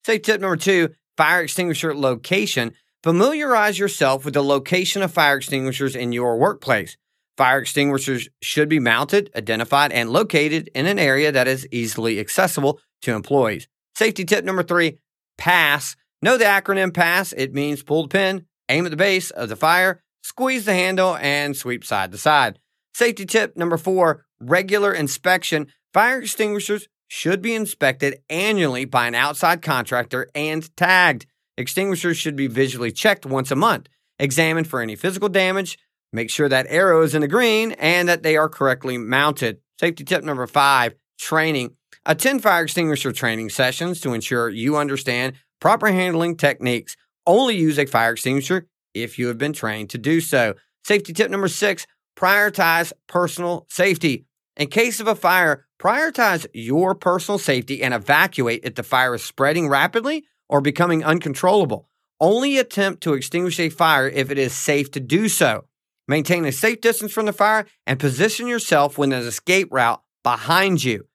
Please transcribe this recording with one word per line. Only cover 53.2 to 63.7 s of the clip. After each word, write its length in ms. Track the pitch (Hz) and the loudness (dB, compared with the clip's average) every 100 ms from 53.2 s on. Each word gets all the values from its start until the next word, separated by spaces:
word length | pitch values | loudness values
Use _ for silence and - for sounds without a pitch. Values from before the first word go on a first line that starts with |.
| 175 175 175 175 _ | -2 -2 -6 -6 _
safety. 560 | - 190 165 165 123 _ _ _ - | 0 0 2 -2 -2 _ _ _ -8
In 100 | 143 | -2
case 320 | 208 240 226 | 0 0 0
of 80 | 220 | -2
a 80 | 214 | 0
fire, 500 | 175 185 165 139 _ _ | 2 4 2 0 _ _
prioritize 680 | 185 254 320 262 226 170 - | -2 0 -2 0 0 0 -6
your 400 | 117 113 147 185 | -12 -2 0 0
personal 440 | 190 185 180 175 202 | 0 0 0 -2 -2
safety 440 | - 127 117 139 | 0 -2 -2 -4
and 120 | 127 | -2
evacuate 680 | 120 101 147 185 - 120 117 | -2 2 2 2 0 -2 -2
if 120 | 123 120 | -6 -10
the 80 | |
fire 320 | - 127 127 120 | -2 0 0 -2
is 80 | |
spreading 460 | - - 139 165 151 | -10 0 0 2 0
rapidly 560 | 139 170 226 247 311 _ _ _ | 2 2 -2 -4 -6 _ _ _
or 100 | 143 | 0
becoming 460 | 143 147 175 160 151 | 0 0 0 2 0
uncontrollable. 840 | 165 156 135 180 208 160 104 _ _ _ _ | 0 -2 0 2 2 2 -4 _ _ _ _
Only 380 | 165 226 277 269 | 2 4 2 0
attempt 440 | 254 - 196 170 | 0 -2 -2 -2
to 100 | 165 | -2
extinguish 460 | 139 131 175 180 165 | -2 -2 -4 -2 -2
a 100 | |
fire 400 | 165 | -4